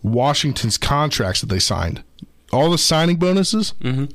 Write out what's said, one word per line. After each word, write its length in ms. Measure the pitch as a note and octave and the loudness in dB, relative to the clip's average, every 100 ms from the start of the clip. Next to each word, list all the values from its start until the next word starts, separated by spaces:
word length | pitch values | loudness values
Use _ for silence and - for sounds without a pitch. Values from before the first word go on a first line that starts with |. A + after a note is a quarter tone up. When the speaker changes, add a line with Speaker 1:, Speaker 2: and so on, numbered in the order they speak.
Speaker 1:
Washington's 760 | G#2 A#2 C3 D3 D3+ B2+ A2+ - | 0 2 2 2 0 -2 -2 0
contracts 640 | - C#3+ D3+ - G2 F#2 | 0 0 0 0 -2 -2
that 60 | - | -2
they 100 | F#2+ | -2
signed, 440 | - F2 F2 - - - - - _ | 0 0 -2 -6 -12 -20 -20 -20 _
all 200 | B2 D#3+ | 0 2
the 80 | E3+ | 2
signing 380 | - D#3+ E3+ F3 | 2 2 2 2
bonuses 580 | F3+ F#3+ F#3 A3 G#3 - | 2 2 2 0 -2 -2
Speaker 2:
Mm-hmm. 220 | B2+ C3 C#3 | -2 -2 -4